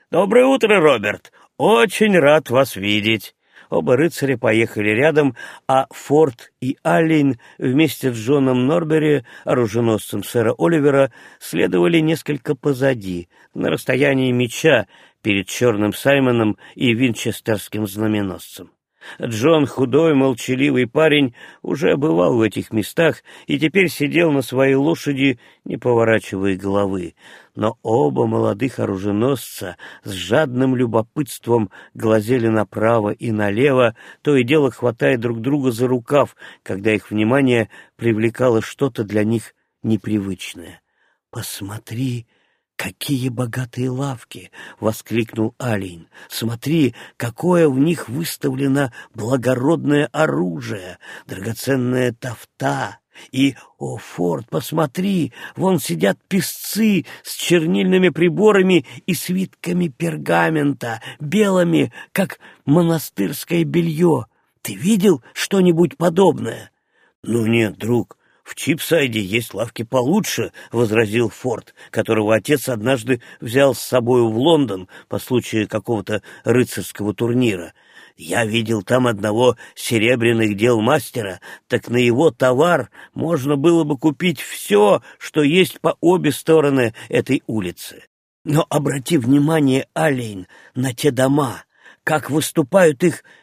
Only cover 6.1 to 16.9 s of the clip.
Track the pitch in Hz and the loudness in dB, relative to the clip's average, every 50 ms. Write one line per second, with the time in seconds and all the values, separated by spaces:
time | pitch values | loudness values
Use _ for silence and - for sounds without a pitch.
6.1 | 139 151 160 143 120 - - - _ _ 131 127 143 - - 160 170 170 165 160 | 4 4 4 4 0 -4 -14 -20 _ _ -6 -6 -6 -4 -2 0 2 2 2 2
7.1 | 160 151 143 139 127 - - - - - - 127 127 143 160 139 - - - 131 | 2 2 2 2 0 -2 -8 -18 -12 -6 -4 0 2 2 2 2 0 -2 -4 -4
8.1 | 120 113 107 117 147 143 135 131 127 127 123 131 160 175 170 151 156 156 151 151 | -4 -4 -2 0 2 2 2 2 2 2 2 0 0 0 0 0 0 0 2 2
9.1 | 147 135 117 - - - - - 147 127 120 104 101 120 120 113 110 101 - - | 0 0 -2 -6 -16 -10 -4 -2 0 0 0 0 0 0 0 2 0 0 -2 -6
10.1 | - 104 98 - - 123 110 113 123 - 160 170 170 156 139 147 135 139 135 127 | -8 -8 -8 -4 -2 0 0 0 0 0 0 0 2 2 2 2 4 4 2 0
11.1 | - - - - - _ - - - 170 - 180 180 180 175 175 170 165 156 156 | -2 -8 -20 -20 -20 _ -14 -8 -4 -2 0 0 2 2 2 2 2 2 2 2
12.1 | 165 143 - - 147 139 - - 147 - - 151 139 123 135 135 131 113 98 95 | 0 -2 -4 -6 -8 -6 -6 -6 -6 -4 -2 -2 -2 0 0 0 0 -2 -4 -8
13.1 | 90 87 87 - _ _ _ _ - - - - 160 - - - 127 127 139 143 | -8 -8 -10 -12 _ _ _ _ -8 -6 -4 -2 -4 -4 -2 -2 0 2 2 2
14.1 | 139 135 131 127 123 123 123 120 - - - 160 139 113 104 - _ - - _ | 2 2 0 0 0 0 -2 -2 -4 0 2 4 4 4 2 -2 _ -20 -20 _
15.1 | _ _ - 104 101 98 92 - - - 123 123 107 101 104 104 98 - - 139 | _ _ -2 0 0 0 -2 -4 -4 0 0 2 2 2 0 -2 -2 0 0 2
16.1 | 139 139 135 127 120 117 110 107 101 - - - - - 139 123 | 2 4 4 2 2 2 2 0 -2 -4 -10 -18 -8 -2 0 0